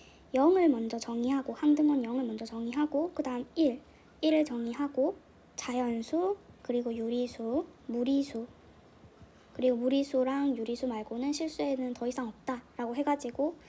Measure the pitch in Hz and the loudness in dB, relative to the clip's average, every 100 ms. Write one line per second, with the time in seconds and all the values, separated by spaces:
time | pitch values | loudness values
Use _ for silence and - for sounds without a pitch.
0 | - - - 254 294 381 339 233 226 233 | -20 -20 -2 4 6 6 6 4 0 -4
1 | 233 233 240 277 254 233 302 294 302 277 | -4 -2 0 0 -2 0 4 6 6 4
2 | 226 254 240 220 226 226 233 262 302 285 | 0 -2 -4 -6 -8 -6 -4 -2 0 0
3 | 349 - 285 247 247 - 302 247 - - | -2 -2 -4 -4 -4 2 2 0 -8 -20
4 | - - 311 311 302 240 233 247 285 262 | -20 -2 2 4 2 -2 -4 -4 -2 0
5 | 294 - - - - - - 247 240 233 | 0 -2 -12 -20 -20 -12 -4 -2 0 -2
6 | 226 320 370 403 - - - 240 240 233 | -2 0 0 -2 -8 -12 -4 -2 -2 -4
7 | 226 240 247 - 226 269 349 - - 240 | -2 -2 -4 -4 -4 -2 -4 -10 -6 -2
8 | 247 277 277 226 240 - - - - - | 0 0 0 -6 -10 -14 -20 -20 -20 -20
9 | - - - - - - 254 233 247 277 | -20 -20 -20 -20 -14 0 2 4 2 2
10 | 277 254 262 277 277 233 220 240 254 220 | 2 0 2 2 0 0 -2 -4 -4 -4
11 | 214 233 269 294 320 302 294 262 254 240 | -6 -4 -2 -2 -4 -2 -2 -2 -2 -4
12 | 240 254 233 - - 247 - - 233 247 | -4 -4 -6 -8 -6 -6 -8 -8 -6 -2
13 | 294 285 240 - 294 339 | 0 0 -2 -2 -2 -4